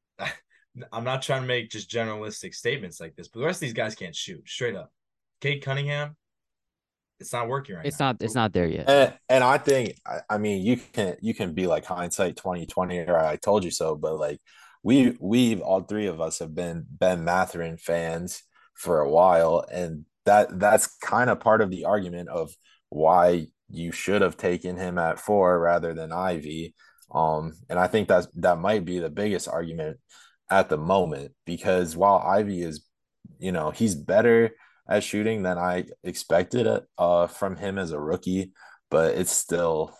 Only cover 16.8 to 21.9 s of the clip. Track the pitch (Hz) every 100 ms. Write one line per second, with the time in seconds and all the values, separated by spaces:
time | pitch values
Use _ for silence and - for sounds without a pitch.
16.8 | 78 73 92 90 82 90 90 87 82 82
17.8 | - 85 82 82 90 - - _ _ -
18.8 | - 73 71 80 92 85 82 85 - 90
19.8 | 87 76 - _ - 104 101 92 104 107
20.8 | - - - 107 123 101 113 110 101 90
21.8 | 76